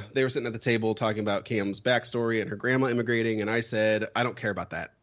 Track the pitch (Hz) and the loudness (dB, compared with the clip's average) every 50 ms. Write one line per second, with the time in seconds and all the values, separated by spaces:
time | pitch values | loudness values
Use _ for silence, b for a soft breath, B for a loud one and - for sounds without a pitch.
0 | 101 104 - 135 131 127 127 143 117 110 110 110 - 123 117 113 110 110 107 - | -6 -2 0 2 2 2 0 -2 -4 -4 -6 -2 0 0 2 2 2 0 0 0
1 | 117 110 104 110 104 104 101 95 - - 120 107 98 101 95 95 - 127 123 117 | 0 0 0 0 0 0 -2 -2 -2 -2 -2 0 0 -2 -4 -2 0 2 2 2
2 | - - - 120 117 117 113 110 98 95 107 101 113 123 131 131 135 127 123 123 | 0 -2 -2 0 0 2 0 0 -2 -2 -6 -2 0 2 2 2 2 2 2 0
3 | 113 120 120 117 113 113 110 107 104 107 113 117 113 - 117 107 110 110 107 107 | 0 2 2 2 2 0 0 0 0 0 0 0 0 0 0 2 4 4 4 2
4 | 107 - - 117 123 120 101 123 117 107 98 92 85 - - 82 - - - _ | 0 -2 0 0 0 0 -2 -2 -4 -2 -2 -2 -6 -6 -6 -8 -8 -8 -12 _